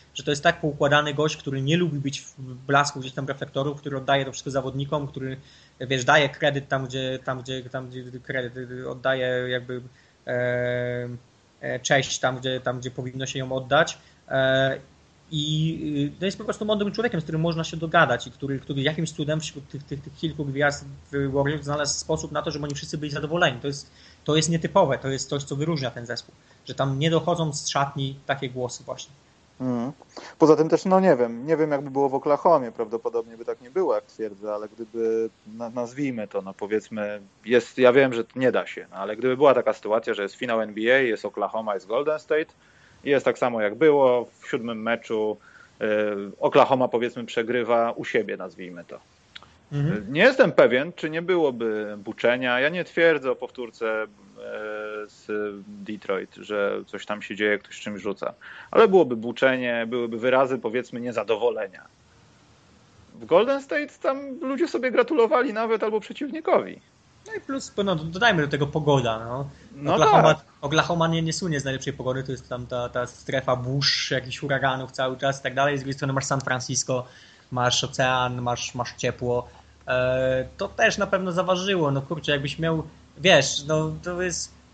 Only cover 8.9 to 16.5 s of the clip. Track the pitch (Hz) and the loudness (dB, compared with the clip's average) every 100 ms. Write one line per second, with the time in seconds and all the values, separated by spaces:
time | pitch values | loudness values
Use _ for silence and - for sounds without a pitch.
8.9 | 127 131 131 127 127 123 127 123 127 127 | -4 -2 0 0 -2 -2 -4 -6 -10 -10
9.9 | - _ _ - 123 123 123 123 123 123 | -20 _ _ -6 -2 0 0 -2 -2 -2
10.9 | 123 123 120 - _ _ _ 135 127 123 | -4 -6 -10 -16 _ _ _ -8 -6 2
11.9 | 143 131 - 131 127 131 127 127 127 127 | 2 2 -2 -2 -2 -4 -4 -4 -6 -6
12.9 | 123 127 131 131 139 131 131 123 143 170 | -8 -8 -8 -8 -6 -4 -4 2 4 4
13.9 | - - _ - 135 131 131 135 - - | -2 -18 _ -4 0 2 4 2 0 -8
14.9 | _ _ _ _ 156 151 156 160 160 156 | _ _ _ _ -6 -2 0 0 -2 -4
15.9 | 143 143 - 190 196 220 | -2 -2 -2 -4 -4 -6